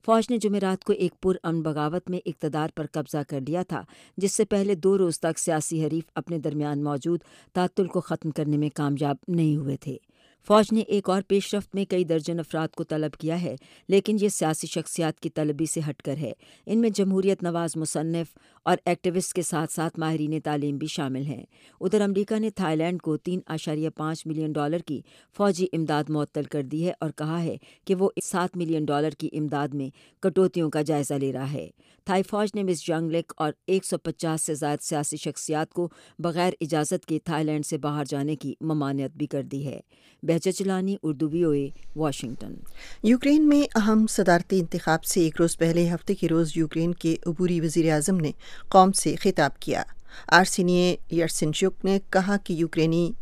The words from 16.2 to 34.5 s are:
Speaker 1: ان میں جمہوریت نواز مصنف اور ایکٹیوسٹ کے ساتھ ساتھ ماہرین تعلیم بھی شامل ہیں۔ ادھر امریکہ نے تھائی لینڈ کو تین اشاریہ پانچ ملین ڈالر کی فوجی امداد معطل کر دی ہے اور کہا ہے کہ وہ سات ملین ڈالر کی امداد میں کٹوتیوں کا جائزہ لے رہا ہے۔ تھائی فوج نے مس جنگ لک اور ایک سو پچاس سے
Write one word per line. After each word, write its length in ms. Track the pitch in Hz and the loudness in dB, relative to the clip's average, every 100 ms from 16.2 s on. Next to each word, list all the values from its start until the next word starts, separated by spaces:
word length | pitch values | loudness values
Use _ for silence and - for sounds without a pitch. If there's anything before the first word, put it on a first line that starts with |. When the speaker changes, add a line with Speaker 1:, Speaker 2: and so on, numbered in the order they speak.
| 131 - - - - | -6 -10 -18 -18 -2
Speaker 1:
ان 120 | 220 | 2
میں 120 | 233 | 2
جمہوریت 520 | 202 190 190 190 190 | 2 2 2 2 0
نواز 340 | 175 165 165 160 | -2 -2 -2 -4
مصنف 600 | 151 160 160 170 160 _ _ _ | -4 -2 -2 -2 -4 _ _ _
اور 120 | - 175 | 0 0
ایکٹیوسٹ 480 | - 175 180 175 - | 2 0 0 -2 -2
کے 100 | 185 | -4
ساتھ 300 | 160 160 160 | -2 -2 -2
ساتھ 260 | - 160 - | -2 -4 -2
ماہرین 420 | 156 160 151 156 | -2 0 -2 -2
تعلیم 320 | 151 147 147 143 | -2 -2 -2 -4
بھی 100 | 156 | -6
شامل 400 | - 139 131 143 | -4 -4 -4 -4
ہیں۔ 180 | 123 - _ - _ | -8 -12 _ -20 _
ادھر 200 | - 214 | 0 2
امریکہ 380 | 202 196 202 220 | 2 0 0 -2
نے 120 | 220 | -2
تھائی 260 | 208 175 156 | -2 -2 0
لینڈ 260 | 165 180 | 0 -2
کو 140 | 160 151 | -2 -4
تین 240 | - 180 - | -2 -6 -6
اشاریہ 440 | 156 - 151 160 | -8 -4 -4 -4
پانچ 360 | - 156 160 156 | -4 -6 -6 -6
ملین 260 | 156 156 | -4 -4
ڈالر 260 | 147 147 170 | -2 -2 -4
کی 220 | - 135 - - _ - | -6 -10 -10 -20 _ 0
فوجی 300 | 202 170 185 | 0 2 -2
امداد 320 | 165 156 147 151 | 0 0 0 0
معطل 340 | 151 143 151 | -2 -2 -4
کر 200 | 135 147 | -4 -4
دی 240 | 135 151 175 | -4 -2 -2
ہے 60 | - | -2
اور 100 | 156 | -8
کہا 320 | - 151 170 | -4 -4 -2
ہے 140 | 165 147 - _ | -4 -6 -14 _
کہ 100 | - | -2
وہ 160 | 185 202 - | 2 2 0
سات 320 | - 185 180 180 | -4 -2 -2 -2
ملین 280 | 165 160 | -2 0
ڈالر 260 | 151 143 156 | 0 0 0
کی 180 | 151 156 | -2 -6
امداد 360 | 151 151 143 143 | -4 -2 -2 -2
میں 220 | 143 135 _ - _ | -4 -6 _ -20 _
کٹوتیوں 480 | 190 190 185 175 156 | 0 2 2 2 0
کا 120 | 151 | 0
جائزہ 320 | 151 147 139 | 0 0 0
لے 180 | 143 135 | -2 -2
رہا 200 | 127 135 | -4 -6
ہے۔ 160 | 147 80 _ _ _ | -6 -10 _ _ _
تھائی 180 | - 190 | -2 0
فوج 260 | 190 208 208 | 0 -2 -2
نے 80 | 208 | -2
مس 240 | 190 165 - | -2 -2 0
جنگ 240 | 160 165 | 0 0
لک 220 | 165 160 - | -2 -4 -4
اور 160 | 151 - - | -4 -4 -2
ایک 180 | 190 | -2
سو 140 | - 175 | 0 -4
پچاس 440 | 165 - 165 160 | -4 -4 -4 -2
سے 120 | - | -2